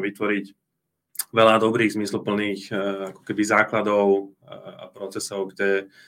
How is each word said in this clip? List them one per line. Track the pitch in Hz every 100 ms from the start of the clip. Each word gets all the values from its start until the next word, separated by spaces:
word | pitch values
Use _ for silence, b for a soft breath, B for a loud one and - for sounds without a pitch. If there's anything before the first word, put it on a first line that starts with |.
| 101
vytvoriť | 101 107 101 98 _ _ _ _ _ _ - - 113
veľa | 110 110
dobrých, | 110 - 107 107
zmysluplných, | 101 110 107 104 104 98 -
eh, | 101 101 98 95
ako | - -
keby | 104
základov, | 104 107 107 113 104 104 101
eh, | 98 98 _ - 104
a | 95 - -
procesov, | - 95 107 - 101 95
kde | - 98 98 98 B